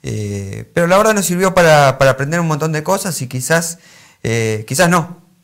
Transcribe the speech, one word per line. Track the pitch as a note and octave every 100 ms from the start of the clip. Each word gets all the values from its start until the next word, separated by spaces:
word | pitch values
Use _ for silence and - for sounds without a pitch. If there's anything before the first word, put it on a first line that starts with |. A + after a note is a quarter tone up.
eh, | C#3 A2 G#2 G2+ G2 G#2 A2+
pero | - E3+
la | F#3+
verdad | A3
nos | G#3+
sirvió | E3 F3 F#3+
para, | F3+ E3+ D3+ C#3 B2+
para | C3+
aprender | C3 C#3 E3+
un | E3
montón | D3+ D#3+
de | D#3
cosas | D#3 G3 G3 -
y | B2+
quizás, | B2+ B2+ E3 E3+ - _ - - _
eh, | - A2+ A2+ G#2+ A2
quizás | C3 F3
no | F3 D#3+ - _ _